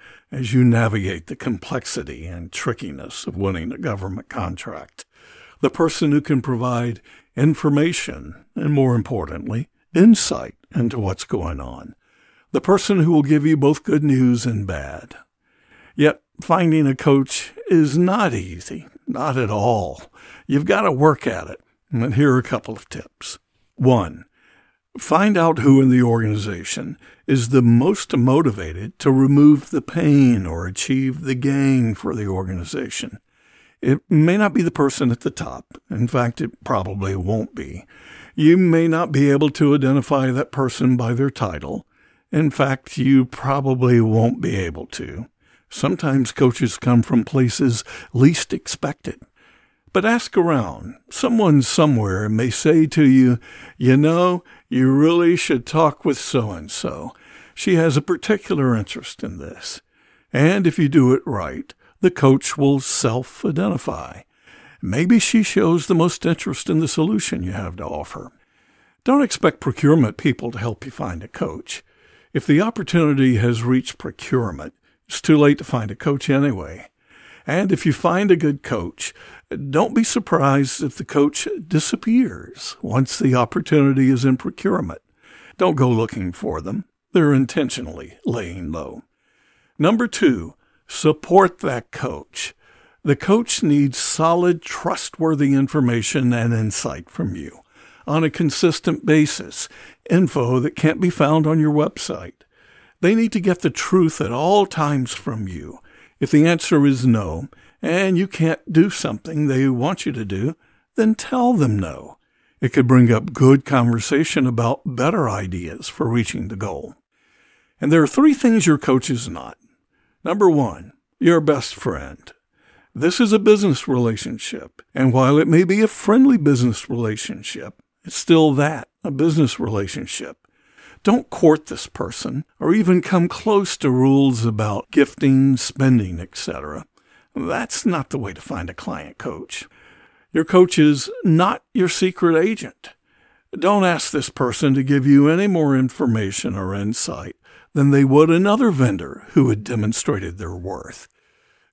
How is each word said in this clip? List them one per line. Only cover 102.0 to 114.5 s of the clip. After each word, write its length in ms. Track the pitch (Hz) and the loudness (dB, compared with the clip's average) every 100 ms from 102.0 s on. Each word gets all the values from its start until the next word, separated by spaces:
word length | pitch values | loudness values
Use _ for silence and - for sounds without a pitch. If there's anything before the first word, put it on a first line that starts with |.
| - 104 87 - _ _ _ _ _ _ | -10 -10 -14 -20 _ _ _ _ _ _
They 120 | 175 | 0
need 180 | 226 226 | 2 0
to 80 | 214 | 0
get 200 | 185 175 | -2 0
the 80 | 156 | -2
truth 540 | - - 190 160 - | -4 0 2 2 0
at 100 | 143 | -6
all 320 | 120 165 208 | -2 2 2
times 480 | 196 160 147 143 123 | 2 -2 -2 -2 -4
from 340 | - - 110 95 | -8 -8 -8 -8
you. 340 | 82 73 - _ _ _ - | -10 -14 -18 _ _ _ -8
If 100 | 139 | 0
the 160 | 147 165 | 2 4
answer 400 | 170 - 156 143 | 2 0 2 4
is 180 | 131 | 2
no, 440 | 127 113 95 82 135 _ _ _ | 2 2 0 -8 -10 _ _ _
and 340 | - 180 190 180 | -4 0 0 0
you 100 | 190 | -2
can't 440 | - 160 156 - | 0 -2 -2 0
do 160 | 160 190 | 2 2
something 580 | - - 107 165 156 151 | 0 -6 -8 -8 -4 -2
they 220 | 131 135 | 0 0
want 380 | 123 147 190 160 | 0 -2 -4 -6
you 60 | |
to 120 | 131 | -8
do, 320 | 101 95 131 - _ _ _ | -6 -6 -6 -8 _ _ _
then 220 | - 220 220 | 0 0 0
tell 360 | - 254 247 | -2 0 2
them 260 | 220 135 101 | 2 2 0
no. 400 | 85 67 73 - _ _ _ - | -4 -10 -16 -20 _ _ _ -6
It 100 | 131 | -2
could 140 | 143 123 | 2 4
bring 260 | 127 120 | 6 6
up 220 | 110 - | 4 -2
good 320 | - 131 135 - | 4 6 6 4
conversation 800 | 135 120 117 - 139 160 147 | 0 0 0 -2 -2 0 0
about 360 | 127 | -2